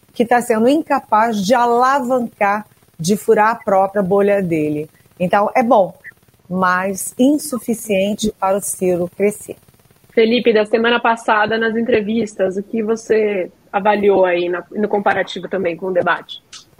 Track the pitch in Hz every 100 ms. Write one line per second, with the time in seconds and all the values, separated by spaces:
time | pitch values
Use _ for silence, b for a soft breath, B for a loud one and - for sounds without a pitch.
0 | _ - 226 247 233 220 233 302 - 269
1 | - 214 233 214 185 247 240 240 254 277
2 | 247 254 233 - 202 208 - _ _ -
3 | 160 214 - 214 214 233 - 190 196 208
4 | 185 202 202 202 180 160 151 151 151 b
5 | b - 180 202 208 - 233 240 175 -
6 | - _ _ _ - 185 185 180 190 190
7 | - - 254 294 - 247 - 220 220 190
8 | 202 214 - - 190 196 - - 185 175
9 | 175 - 202 208 - - _ _ _ _
10 | _ - 226 240 233 214 208 226 226 240
11 | 240 226 - 214 214 226 226 220 233 233
12 | 202 226 208 - 190 185 196 226 214 226
13 | - 220 214 202 180 _ - 208 202 208
14 | 202 190 185 175 175 180 - 208 208 208
15 | 202 190 185 190 180 190 180 165 190 175
16 | 170 151 - - _ - _